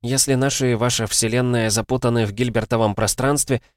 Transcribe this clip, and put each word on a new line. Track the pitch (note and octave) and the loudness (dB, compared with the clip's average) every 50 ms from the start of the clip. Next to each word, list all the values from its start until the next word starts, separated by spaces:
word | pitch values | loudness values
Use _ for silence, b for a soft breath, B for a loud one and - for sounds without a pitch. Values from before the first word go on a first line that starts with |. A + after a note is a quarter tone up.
Если | - A#2+ C3 C3+ - - C3+ | -4 -2 -2 0 2 2 2
наша | B2+ C3+ C#3 - - C3+ | 2 2 0 0 0 0
и | B2+ A#2+ | 0 2
ваша | G#2+ A#2 B2 - - A2+ | 2 0 0 0 0 -2
вселенная | G2+ - - A#2 A2 A2+ B2 B2 B2 B2 A#2+ A2+ A2 | -2 -2 -2 0 0 0 0 0 2 0 0 0 0
запутаны | G2+ A2+ A2 - B2+ C3 - B2 A#2 A#2 A2+ | 0 -2 -2 -2 -2 0 0 0 2 2 0
в | G2+ | 0
гильбертовом | G2+ G#2+ B2+ A#2+ G#2+ A#2 G#2+ - B2 A2+ A2+ G#2 G2+ | -2 -2 -4 0 0 -2 -2 0 0 2 2 2 2
пространстве, | - A2+ G2 - - B2+ C#3 C#3+ C#3+ - - C3+ A2+ b b b | 0 -2 -2 -2 0 0 0 0 0 0 -2 -2 -4 b b b